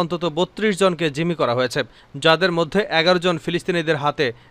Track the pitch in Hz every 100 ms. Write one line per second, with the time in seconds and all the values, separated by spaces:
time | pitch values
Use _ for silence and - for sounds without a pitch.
0 | 170 170 170 151 180 - 214 180 190 160
1 | 160 135 170 160 127 120 127 147 127 -
2 | - 143 160 160 185 170 165 196 214 160
3 | 160 185 180 170 - 170 - 175 156 151
4 | 147 147 131 - -